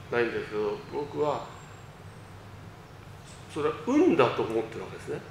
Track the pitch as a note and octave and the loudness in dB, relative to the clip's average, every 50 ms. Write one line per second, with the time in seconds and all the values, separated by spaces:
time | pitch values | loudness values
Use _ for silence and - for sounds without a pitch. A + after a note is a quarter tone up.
0 | - - C#3 A#2+ A#2+ A2+ A2 G#2+ G#2 G#2 G#2+ G#2+ G#2+ G#2 G#2+ G#2 - - - C#3 | -8 -2 2 2 2 2 2 -2 -4 -2 -2 0 0 0 0 -2 -6 -6 -6 -6
1 | D3 C#3+ - D3 D3 D3 C3+ A#2 - - - - - - - - - - - - | -4 -4 -2 0 0 2 0 -2 -4 -8 -12 -14 -16 -16 -16 -16 -16 -16 -16 -16
2 | - - - - - - - - - - - - - - - - - - - - | -16 -16 -16 -16 -16 -16 -16 -16 -16 -16 -16 -14 -14 -16 -16 -16 -18 -18 -16 -16
3 | - - - - - - - - - - - D#3+ C#3+ D3+ D#3 - - A#3+ C4+ D4+ | -16 -16 -16 -16 -16 -16 -16 -16 -14 -10 -4 0 2 2 2 0 0 4 6 8
4 | F#4 E4+ F#3+ - B2+ A#2 - - A2 F#2+ A2 A2+ G#2+ - - G#2 F#2+ F#2+ - - | 8 8 10 8 8 8 8 2 0 2 2 0 0 0 -4 -8 -8 -8 -10 -10
5 | - - D3 F3+ - - | -6 -6 -6 -6 -6 -10